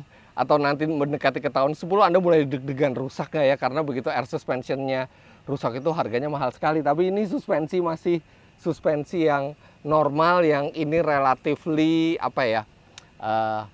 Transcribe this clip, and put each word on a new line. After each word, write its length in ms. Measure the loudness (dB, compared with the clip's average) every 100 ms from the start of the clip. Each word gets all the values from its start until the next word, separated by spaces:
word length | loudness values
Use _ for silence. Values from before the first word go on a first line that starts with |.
| -18 -20 -12
atau 240 | -6 2 2
nanti 320 | 2 0 -2
mendekati 480 | 0 -2 0 -2 -2
ke 140 | -2
tahun 260 | 0 0 -2
sepuluh, 240 | -2 2
Anda 160 | 4 4
mulai 240 | 4 4
deg-degan, 540 | 2 -2 -6 -2 -2 -2
rusak 320 | -6 -8 -6
nggak 160 | 0 2
ya? 20 | 2
Karena 260 | 0 -2 -2
begitu 240 | -4 -4
air 160 | -4 -4
suspensionnya 800 | -6 -4 -6 -4 -4 -2 -4 -4 -12 -20 -18 -8
rusak 320 | -4 -4 -4
itu 140 | -4
harganya 320 | -4 -4 -4 -4
mahal 240 | -4 -4
sekali. 320 | -2 -2 0
Tapi 320 | 0 0 0
ini 160 | 0 -2
suspensi 480 | -4 -2 -2 0 -2
masih 340 | -2 -2 -2 -2 -4 -20 -20 _
suspensi 720 | -6 -2 -2 -2 -2 0 2
yang 240 | 2 -2 -8 -20 _ 0
normal, 560 | 2 4 4 4 4
yang 320 | 4 2 0
ini 300 | -4 0 0 2
relatively, 1120 | 2 2 2 0 -4 -2 2 2 2 0 -2
apa 240 | -4 -2 0
ya, 120 | 0 -4 _ _ -20 -20 -10
eh, 400 | -4 -2 -2 -4 -8